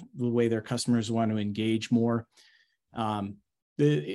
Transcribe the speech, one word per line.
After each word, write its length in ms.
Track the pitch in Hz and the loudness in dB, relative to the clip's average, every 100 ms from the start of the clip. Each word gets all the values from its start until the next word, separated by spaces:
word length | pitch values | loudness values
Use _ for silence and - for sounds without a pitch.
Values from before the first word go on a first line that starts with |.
| - - | -18 -6
the 140 | 123 | -2
way 180 | 117 120 | 2 2
their 140 | 110 | 0
customers 480 | - 123 - 120 107 | -2 -4 2 0 2
want 220 | 117 110 | 0 0
to 60 | 107 | 0
engage 540 | 104 104 110 113 110 | -2 -2 0 0 0
more. 360 | 120 117 117 113 _ - _ _ _ _ | 2 2 0 -4 _ -20 _ _ _ _
Um, 440 | - 110 104 101 101 _ _ _ - | -6 -4 -2 -6 -10 _ _ _ 2
the, 220 | 147 151 147 | 2 4 -2